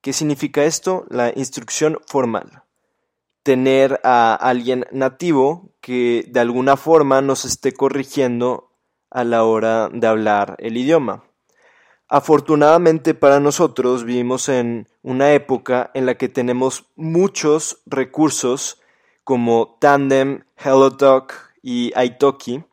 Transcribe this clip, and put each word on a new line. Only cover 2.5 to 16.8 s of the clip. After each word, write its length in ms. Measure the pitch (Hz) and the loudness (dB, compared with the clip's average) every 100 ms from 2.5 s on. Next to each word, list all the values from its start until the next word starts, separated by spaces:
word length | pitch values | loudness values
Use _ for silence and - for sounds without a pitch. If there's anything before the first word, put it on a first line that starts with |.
| _ _ _ _ _ _ _ _ _ | _ _ _ _ _ _ _ _ _
Tener 560 | - 127 131 135 135 - | 0 2 2 2 2 0
a 300 | 127 123 113 | 2 4 2
alguien 520 | 110 127 123 120 127 - | 2 -2 -2 -2 -4 -6
nativo 800 | 135 135 131 175 147 135 170 190 _ | -4 -4 -4 -2 2 2 -2 -14 _
que 440 | - 123 120 117 - | -8 -2 0 -2 -2
de 100 | 123 | -2
alguna 380 | 120 123 131 139 | 0 0 0 0
forma 440 | - 165 143 131 | 4 4 4 2
nos 220 | 139 131 | 2 -4
esté 300 | 123 - 135 | -6 -4 -6
corrigiendo 960 | - 139 139 131 147 127 120 123 123 _ _ _ _ _ | -2 -2 -2 -6 -2 -2 0 -2 -4 _ _ _ _ _
a 140 | 127 | -6
la 200 | 120 117 | -2 2
hora 460 | 113 110 110 113 104 | 2 2 0 0 -2
de 160 | 117 113 | -2 0
hablar 480 | 110 107 104 98 - | 0 0 0 -2 -6
el 180 | 113 113 | -10 -6
idioma. 480 | 131 165 120 98 _ _ _ _ _ _ _ _ _ | 0 0 0 -8 _ _ _ _ _ _ _ _ _
Afortunadamente 1040 | 139 - 147 139 151 147 165 170 160 160 156 | -2 4 2 2 2 4 6 4 2 0 2
para 240 | 143 139 | 4 4
nosotros 640 | 143 143 160 135 123 127 | 2 0 -2 0 -2 -2
vivimos 440 | 117 123 123 127 - | -4 -4 -2 -4 -2
en 380 | 131 120 117 104 _ | -2 -2 -6 -12 _
una 320 | 131 127 139 | -8 0 2
época 560 | 147 139 127 - 127 - | 2 0 -6 -2 -4 -2
en 120 | 135 127 | -4 -4
la 100 | 120 | -2
que 140 | 127 | -4
tenemos 560 | - 127 123 131 - | -4 -4 -2 -2 -4